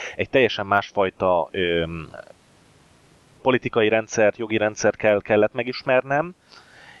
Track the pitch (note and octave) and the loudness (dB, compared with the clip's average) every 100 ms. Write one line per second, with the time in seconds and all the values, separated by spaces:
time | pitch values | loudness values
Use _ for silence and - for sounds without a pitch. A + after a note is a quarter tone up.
0 | - - G2+ C#3 A2+ - G2+ G2+ - G#2 | -12 -8 0 2 2 0 0 0 0 -2
1 | F#2+ - F#2 F2 - F#2+ F2 E2+ E2 E2 | -2 0 0 0 0 -2 -2 0 -2 -8
2 | D2+ - - - _ _ _ _ _ _ | -12 -18 -20 -20 _ _ _ _ _ _
3 | _ _ _ _ C3 B2 B2 A#2+ G#2+ A2 | _ _ _ _ -2 -2 0 0 2 2
4 | G#2+ A#2 G#2 - A2 A2 G#2+ G#2+ G#2+ - | 0 0 0 0 -4 -2 -2 0 -2 2
5 | G#2+ G#2 - G#2 G#2+ B2+ A#2+ - C#3 B2+ | 2 0 2 2 2 -2 -8 -6 0 0
6 | C3+ C#3+ F3 - _ - - - - - | 0 -4 -4 -12 _ -20 -20 -20 -20 -18